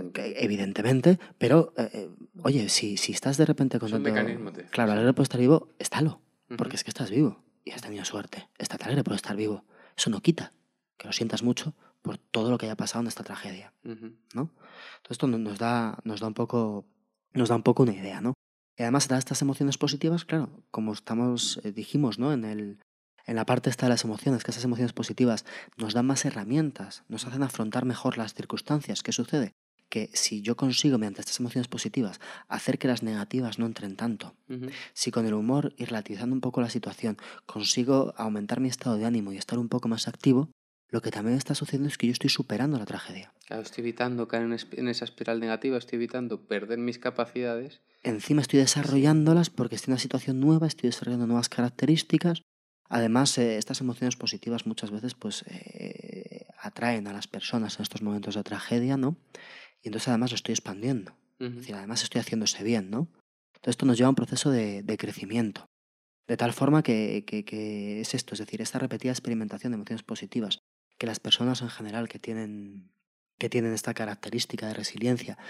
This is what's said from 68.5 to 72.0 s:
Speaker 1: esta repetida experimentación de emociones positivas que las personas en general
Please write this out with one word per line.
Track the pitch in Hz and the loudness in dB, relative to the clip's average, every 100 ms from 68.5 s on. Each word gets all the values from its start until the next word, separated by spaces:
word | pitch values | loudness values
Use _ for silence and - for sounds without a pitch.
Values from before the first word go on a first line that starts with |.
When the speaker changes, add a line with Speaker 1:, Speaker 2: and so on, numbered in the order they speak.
| 110 | -8
Speaker 1:
esta | 110 131 | -6 -4
repetida | 131 117 127 | -4 -2 -2
experimentación | 127 - 113 107 107 127 | -2 -2 -2 -4 -6 -4
de | 110 | -6
emociones | 101 113 | -6 -8
positivas | - 110 98 127 104 - _ _ _ _ | -8 -10 -6 -4 -2 -4 _ _ _ _
que | 120 | -8
las | 107 | -6
personas | - 98 120 123 | -8 -4 -2 -2
en | 120 | -6
general | - 107 110 | -10 -10 -8